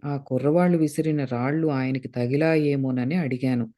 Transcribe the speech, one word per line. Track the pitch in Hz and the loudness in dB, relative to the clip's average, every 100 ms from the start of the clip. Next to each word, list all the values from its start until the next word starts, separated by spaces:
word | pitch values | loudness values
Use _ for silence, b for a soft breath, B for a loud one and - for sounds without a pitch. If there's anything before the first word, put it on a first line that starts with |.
| 143 | -6
ఆ | 139 | -8
కుర్రవాళ్ళు | - 127 139 170 180 170 | -4 -2 2 4 4 4
విసిరిన | 151 151 156 151 | 0 0 -2 0
రాళ్ళు | 127 120 131 156 156 | -2 -2 -2 0 0
ఆయనకి | 135 131 131 127 | 0 -2 -4 -6
తగిలాయేమోనని | 123 123 139 160 160 147 139 131 127 123 180 | -4 -2 2 2 2 2 0 0 -2 -2 -2
అడిగాను. | 139 127 131 123 113 | -2 -2 -2 -2 -4